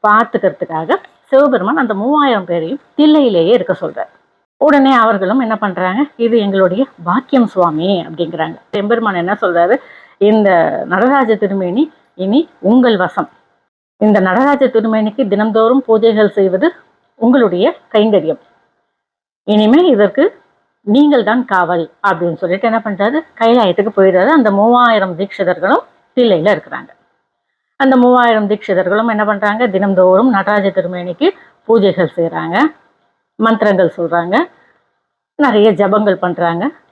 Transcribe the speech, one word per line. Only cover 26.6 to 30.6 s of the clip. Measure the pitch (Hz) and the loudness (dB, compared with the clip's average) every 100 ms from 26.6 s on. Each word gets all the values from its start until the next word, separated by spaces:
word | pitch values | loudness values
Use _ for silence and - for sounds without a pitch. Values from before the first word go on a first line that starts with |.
| - 131 - _ _ _ _ _ _ _ _ _ | -4 -16 -16 _ _ _ _ _ _ _ _ _
அந்த | 269 262 | 2 4
மூவாயிரம் | 247 247 240 220 202 | 4 4 2 0 -2
தீட்சிதர்களும் | 208 - 185 185 208 233 | -4 -2 -2 0 -2 -2
என்ன | 214 208 | -2 -2
பண்றாங்க, | 202 208 220 247 | -2 -2 -2 -2
தினந்தோறும் | 190 202 185 185 185 254 | -2 0 2 4 4 2
நடராஜ | 202 190 208 | 0 0 -2